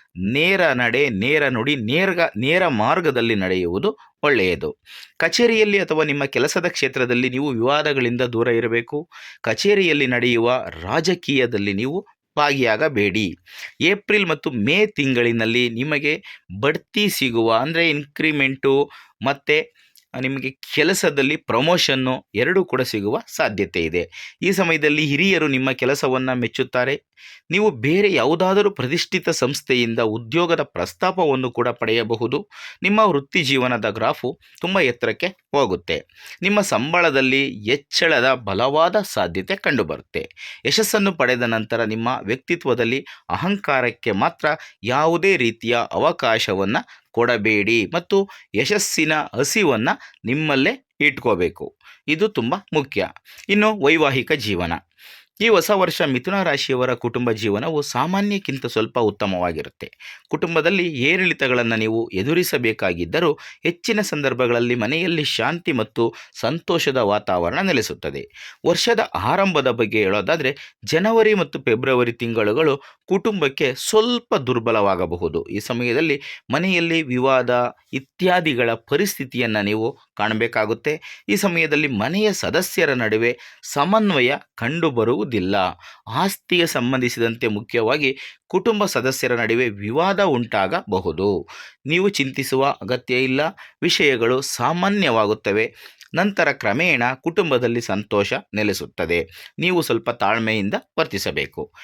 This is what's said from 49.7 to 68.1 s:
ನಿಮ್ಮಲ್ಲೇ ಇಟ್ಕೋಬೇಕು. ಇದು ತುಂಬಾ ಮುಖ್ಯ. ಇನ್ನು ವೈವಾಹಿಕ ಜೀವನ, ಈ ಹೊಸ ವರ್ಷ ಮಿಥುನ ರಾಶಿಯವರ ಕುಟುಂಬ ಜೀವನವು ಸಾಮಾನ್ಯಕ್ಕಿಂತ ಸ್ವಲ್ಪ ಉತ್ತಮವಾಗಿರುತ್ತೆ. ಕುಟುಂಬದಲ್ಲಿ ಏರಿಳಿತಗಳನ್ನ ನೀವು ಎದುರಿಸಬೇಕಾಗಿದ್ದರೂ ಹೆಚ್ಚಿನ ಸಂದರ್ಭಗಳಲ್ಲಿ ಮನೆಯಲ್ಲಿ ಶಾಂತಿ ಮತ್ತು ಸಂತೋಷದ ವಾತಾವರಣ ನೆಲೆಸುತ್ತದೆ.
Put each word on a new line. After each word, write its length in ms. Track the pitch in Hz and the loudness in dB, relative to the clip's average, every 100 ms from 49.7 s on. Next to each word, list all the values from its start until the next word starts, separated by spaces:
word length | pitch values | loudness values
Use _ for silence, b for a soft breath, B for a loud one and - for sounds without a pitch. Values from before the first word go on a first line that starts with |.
| 113 131 214 B B | 2 0 -4 B B
ನಿಮ್ಮಲ್ಲೇ 640 | 107 139 156 135 156 269 _ - | -4 -2 0 2 2 -2 _ 0
ಇಟ್ಕೋಬೇಕು. 760 | 147 123 123 95 87 - - _ B B - | 0 0 0 0 0 -4 -14 _ B B -4
ಇದು 200 | 160 214 | 0 0
ತುಂಬಾ 300 | 208 117 185 - | 0 -2 -4 -2
ಮುಖ್ಯ. 360 | 156 135 101 90 - B B B | -2 -2 -4 -4 -6 B B B
ಇನ್ನು 320 | 202 214 208 | 2 2 2
ವೈವಾಹಿಕ 520 | 143 160 147 131 - | 4 4 4 2 0
ಜೀವನ, 400 | 156 104 92 85 85 _ B B B B - | -2 -2 -2 -2 -6 _ B B B B -2
ಈ 80 | 220 | 4
ಹೊಸ 220 | 196 165 | 4 4
ವರ್ಷ 320 | 202 175 - | 2 2 0
ಮಿಥುನ 400 | 160 127 127 196 | 0 0 -2 -2
ರಾಶಿಯವರ 520 | 175 139 - 131 127 | 0 -2 -2 0 0
ಕುಟುಂಬ 380 | 123 123 120 123 | -2 -2 -2 -2
ಜೀವನವು 500 | 110 110 101 143 156 | 0 0 -2 -2 -4
ಸಾಮಾನ್ಯಕ್ಕಿಂತ 840 | 143 123 156 190 202 196 - 135 120 | -2 0 0 0 0 -2 -4 -6 -4
ಸ್ವಲ್ಪ 320 | - 110 127 | -2 -2 0
ಉತ್ತಮವಾಗಿರುತ್ತೆ. 920 | 110 98 101 92 90 78 71 - - _ B B B | 0 0 -2 -2 -2 -4 -8 -12 -18 _ B B B
ಕುಟುಂಬದಲ್ಲಿ 640 | - 170 165 156 196 175 | -4 -2 0 2 0 -2
ಏರಿಳಿತಗಳನ್ನ 800 | 143 131 180 185 156 139 123 117 | 0 0 2 0 0 0 2 2
ನೀವು 360 | 113 110 113 - | 0 0 0 -2
ಎದುರಿಸಬೇಕಾಗಿದ್ದರೂ 1160 | 92 117 165 175 139 117 107 95 85 85 151 170 151 B B | -2 0 0 0 0 0 0 -2 -2 -2 0 0 -2 B B
ಹೆಚ್ಚಿನ 380 | 160 170 - 214 | -4 -4 -2 -2
ಸಂದರ್ಭಗಳಲ್ಲಿ 760 | 202 151 135 120 123 120 120 | -2 -2 -2 0 2 2 2
ಮನೆಯಲ್ಲಿ 500 | 123 107 160 180 170 | 0 0 -2 -2 -2
ಶಾಂತಿ 480 | 143 - 117 170 - | -2 -2 -2 -2 -4
ಮತ್ತು 420 | 131 110 - 117 B B - | -2 -2 0 -2 B B -6
ಸಂತೋಷದ 560 | 113 165 - 170 156 131 | -4 -4 -2 -2 0 0
ವಾತಾವರಣ 640 | 104 104 101 90 85 135 | 2 0 0 0 0 -2
ನೆಲೆಸುತ್ತದೆ. 680 | 196 143 107 69 80 | 0 0 -2 -6 -8